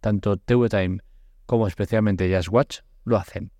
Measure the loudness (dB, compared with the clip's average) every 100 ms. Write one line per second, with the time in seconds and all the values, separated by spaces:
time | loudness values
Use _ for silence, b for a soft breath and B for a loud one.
0 | 0 0 0 -2 0 2 2 0 -2 -4
1 | -10 -20 -20 -20 -4 0 0 -2 -2 0
2 | 2 2 2 0 2 0 0 -6 _ -16
3 | -2 -2 -2 -12 -14 _